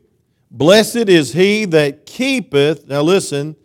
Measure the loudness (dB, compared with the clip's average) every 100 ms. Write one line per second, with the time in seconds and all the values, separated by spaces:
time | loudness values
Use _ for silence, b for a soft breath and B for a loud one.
0 | _ _ _ _ _ -2 4 4 2 -2
1 | 2 2 2 0 0 0 0 0 0 -6
2 | -16 -6 -4 -4 -2 0 0 -2 -6 -4
3 | 0 0 -2 -8 -10 -14